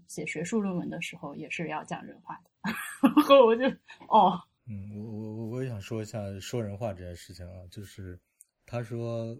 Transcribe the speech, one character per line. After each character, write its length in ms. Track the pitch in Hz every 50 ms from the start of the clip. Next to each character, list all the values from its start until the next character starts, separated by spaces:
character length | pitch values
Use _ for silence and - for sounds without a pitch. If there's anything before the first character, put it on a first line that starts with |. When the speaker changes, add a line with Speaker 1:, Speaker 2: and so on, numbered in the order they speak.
| - -
Speaker 1:
写 180 | - - -
学 160 | - - 151 175
术 180 | 175 233 226
论 160 | 202 196 180
文 140 | 175 - -
的 100 | - 160
时 160 | 170 - -
候 160 | - - 143 143
也 120 | 160 156 135
是 200 | - - 170 147
要 160 | 151 151 165
讲 200 | - 170 131 -
人 160 | - - - -
话 120 | - 160 - _
的。” 80 | _ _ _ - 196 226 - - -
<laughs> 160 | - - -
然 180 | - - 302 294
后 220 | - 277 277 247
我 80 | 220 226
就， 100 | 233 254 269 - - _ - - - - -
哦。 280 | - 220 196 185 180 175 - _ _ _ -
Speaker 2:
嗯， 240 | - 107 101 98 101 104
我， 160 | 104 107 117 110
我， 220 | 104 110 110 107
我， 100 | 110 113 110
我 120 | 117 127 131
也 60 | 131
想 120 | 120 101
说 220 | 98 - 117 110 107
一 20 |
下 140 | 104 - 113 101 98 98 95
说 200 | 95 - - 123
人 160 | 113 101 101
话 160 | 98 123 110 95
这 120 | 87 92
件 100 | 87 87
事 180 | 85 - - 92
情 140 | 85 85
啊， 80 | 85 92 92 90 90
就 140 | - - 101
是 340 | 90 - - 95 92 90 87 _ _ _ _ - _ _ _ _
他 160 | - 117 120 120
说 500 | 117 120 117 117 117 117 113 113 117 117